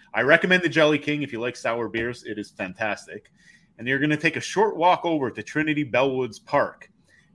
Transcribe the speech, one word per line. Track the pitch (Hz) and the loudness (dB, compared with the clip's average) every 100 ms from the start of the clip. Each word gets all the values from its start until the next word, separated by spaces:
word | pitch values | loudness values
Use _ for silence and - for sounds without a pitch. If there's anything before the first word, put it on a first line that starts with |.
| _ | _
I | 107 | 0
recommend | 127 165 185 180 | 4 4 6 2
the | 170 | 2
Jelly | 151 151 147 | 4 4 4
King | 147 147 | 0 -4
if | 139 | -4
you | 113 | -6
like | 123 - | -6 -6
sour | 120 117 110 | -4 -4 -4
beers. | 113 117 120 | -4 -4 -6
It | 120 104 | -10 -10
is | 104 | -10
fantastic. | - 95 90 107 98 - 92 - _ _ _ _ - | -8 -10 -4 -4 -4 -10 -18 -18 _ _ _ _ -10
And | 117 | -2
you're | 135 | 0
gonna | 151 151 | 0 2
take | 165 127 | 0 -2
a | |
short | - 180 214 170 | -2 0 0 2
walk | 175 175 | 2 4
over | 175 160 123 | 2 0 -2
to | 110 | -6
Trinity | - 151 156 151 | -6 -2 -2 -2
Bellwoods | 135 123 135 127 123 - - | 0 2 2 0 -4 -8 -2
Park. | 143 107 - - _ _ _ _ | 0 0 -4 -20 _ _ _ _